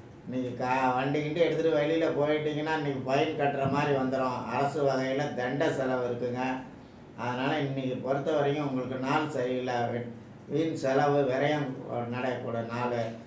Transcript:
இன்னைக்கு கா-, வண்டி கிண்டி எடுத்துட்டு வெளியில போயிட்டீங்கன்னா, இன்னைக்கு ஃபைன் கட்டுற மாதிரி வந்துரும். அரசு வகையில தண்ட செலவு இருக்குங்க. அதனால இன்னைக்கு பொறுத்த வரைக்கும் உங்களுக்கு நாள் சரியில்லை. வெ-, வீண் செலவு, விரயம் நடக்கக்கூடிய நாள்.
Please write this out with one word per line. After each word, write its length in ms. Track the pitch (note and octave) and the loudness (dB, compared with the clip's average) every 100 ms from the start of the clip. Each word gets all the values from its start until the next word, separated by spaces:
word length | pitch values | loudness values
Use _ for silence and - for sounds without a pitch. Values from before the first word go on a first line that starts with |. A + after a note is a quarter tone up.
| - - - | -18 -14 -6
இன்னைக்கு 380 | B2+ B2+ - | -4 -4 -2
கா-, 300 | C3 C3 C3 | 0 2 4
வண்டி 240 | B2+ C#3 D3+ | 2 2 0
கிண்டி 200 | D3+ E3+ D#3+ | 0 2 2
எடுத்துட்டு 320 | D#3 D#3+ D3+ | 4 4 4
வெளியில 280 | D3 E3 D#3+ C3 | 4 4 2 2
போயிட்டீங்கன்னா, 560 | D3 D3+ D3+ D3 D#3 D#3 | 2 2 0 -2 0 0
இன்னைக்கு 220 | C#3+ B2 A#2+ | 0 -2 0
ஃபைன் 320 | C#3 D#3 D3 | 2 2 2
கட்டுற 320 | C#3+ C#3 C#3 | 0 2 2
மாதிரி 220 | C#3+ D3 C3+ | 2 2 2
வந்துரும். 460 | B2+ C3 B2+ A#2+ A2+ | 2 2 0 -2 -2
அரசு 280 | B2+ C#3 D3+ C#3 | 0 0 2 2
வகையில 460 | C3+ C3 C3+ C#3+ | 2 0 0 -2
தண்ட 380 | A#2+ B2 C#3+ D#3 | -2 -2 0 0
செலவு 320 | C3+ C3 B2+ A#2+ | 0 0 0 0
இருக்குங்க. 340 | A#2 B2 B2 B2+ C3 - - - - - - | -2 -2 -2 -2 -4 -8 -16 -20 -20 -18 -8
அதனால 400 | A#2+ B2 C#3 D#3 | -4 -2 0 0
இன்னைக்கு 380 | C#3 C3+ B2+ A2+ | -2 -2 -4 -4
பொறுத்த 360 | B2 C#3 D3+ | -2 -2 2
வரைக்கும் 360 | D3+ C#3 D3 C#3+ | 2 2 2 0
உங்களுக்கு 300 | B2+ A#2 B2+ C3 | -2 -2 -2 0
நாள் 240 | D#3 D3 | 0 0
சரியில்லை. 440 | C3 B2 B2+ B2 | 0 0 0 0
வெ-, 380 | A#2+ A#2 A#2+ A#2 - - - - | 0 0 -2 -6 -10 -16 -18 -4
வீண் 260 | C#3+ D#3+ | 0 0
செலவு, 480 | D3 C3+ C3+ D3 C#3+ | 0 2 4 4 4
விரயம் 460 | C3 C3 C#3+ D3+ C3 C3+ - A#2+ A#2 | 4 2 2 2 -2 -6 -6 -4 -4
நடக்கக்கூடிய 560 | B2 B2+ A#2+ B2 A2+ A2+ | -2 -2 -2 -4 -4 -4
நாள். 260 | A#2+ A#2+ A#2 A#2 A#2 | -4 -2 -2 -4 -6